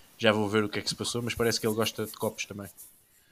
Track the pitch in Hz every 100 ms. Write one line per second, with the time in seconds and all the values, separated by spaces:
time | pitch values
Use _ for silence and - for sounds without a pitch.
0 | - - 110 107 101 107 104 104 - -
1 | 104 120 120 - 117 110 113 110 107 -
2 | 107 - 107 - - 101 98 - - -
3 | _ _ _